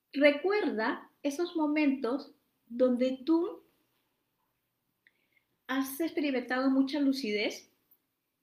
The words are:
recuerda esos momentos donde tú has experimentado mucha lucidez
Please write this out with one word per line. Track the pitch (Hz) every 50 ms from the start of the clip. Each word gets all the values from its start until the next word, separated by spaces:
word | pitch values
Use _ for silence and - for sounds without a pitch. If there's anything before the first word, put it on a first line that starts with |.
| _ _
recuerda | - 277 277 294 285 285 - 370 415 427 392 294 214 214 220 247 320 - - - _ _ -
esos | 285 277 - 349 349 -
momentos | 330 302 294 294 311 302 277 254 - - 226 254 285 - - - _ _ _ _ _ _
donde | _ 233 240 254 254 240 233 254 262 262 262 -
tú | 302 320 330 339 415 494 - - _ _ _ _ _ _ _ _ _ _ _ _ _ _ _ _ _ _ _ _ _ _ _ _ _ _ _ _ _ _ _ _ _ _ _ _ _ _ _ _ -
has | 262 269 269 262 - -
experimentado | 330 311 - 349 285 294 262 247 - - 262 254 269 269
mucha | 262 269 269 269 285 302
lucidez | 285 269 262 - - 214 208 208 214 269 - - - _ _ _ _ _ _ _ _ _ _ _ _ _ _ _